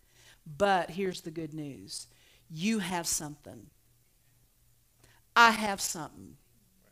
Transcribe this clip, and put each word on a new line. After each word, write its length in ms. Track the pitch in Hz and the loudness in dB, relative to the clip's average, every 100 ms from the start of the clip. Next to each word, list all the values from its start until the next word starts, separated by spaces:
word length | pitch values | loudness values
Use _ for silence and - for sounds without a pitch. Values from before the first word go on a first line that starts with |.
| _ _ - - 160 | _ _ -20 -20 -14
But 460 | 143 202 185 - | 0 4 4 2
here's 300 | 170 185 175 | -4 -4 -4
the 100 | 165 | -10
good 240 | 160 156 156 | -8 -8 -8
news. 500 | 147 120 95 - - - - - - | -10 -12 -12 -14 -14 -20 -20 -20 -14
You 300 | 160 202 220 | -4 0 0
have 300 | 180 180 165 | 0 -4 -2
something. 640 | - 147 151 - 117 - _ _ _ _ _ _ _ _ _ _ _ _ _ - - _ 226 | -4 -4 -12 -16 -16 -20 _ _ _ _ _ _ _ _ _ _ _ _ _ -20 -20 _ 8
I 140 | 233 | 8
have 320 | 214 214 196 | 8 -2 -2
something. 560 | - 160 147 - 101 - _ _ _ _ _ | -4 -6 -10 -14 -20 -20 _ _ _ _ _